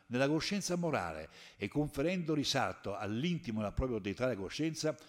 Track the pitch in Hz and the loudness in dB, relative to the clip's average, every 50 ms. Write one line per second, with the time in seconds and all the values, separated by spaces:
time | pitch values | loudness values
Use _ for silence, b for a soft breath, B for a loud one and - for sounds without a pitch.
0 | _ - 117 127 135 143 156 160 - - 202 202 - - 175 175 170 160 139 107 | _ -2 2 2 4 4 4 2 2 0 0 -2 0 0 0 0 2 2 2 2
1 | 90 82 80 78 78 B B B B B B B 101 107 - 147 151 143 - 139 | 0 -2 -4 -6 -8 B B B B B B B -6 0 2 0 0 2 0 0
2 | 139 170 190 185 165 156 156 147 127 - - 131 113 95 92 - - 101 101 101 | 0 2 0 0 0 2 2 2 2 2 2 2 2 2 0 -4 -4 -4 -4 -2
3 | 107 101 107 117 147 180 175 156 - 117 107 110 107 98 92 - 131 131 117 107 | -2 -2 0 0 0 0 0 0 -2 -2 -2 0 0 0 0 0 0 2 0 0
4 | 92 101 92 - 123 127 120 98 98 - - - 156 165 156 - - 156 139 B | 0 -2 0 2 2 0 0 0 -4 -4 -2 -2 0 0 0 0 0 0 -2 B
5 | B | B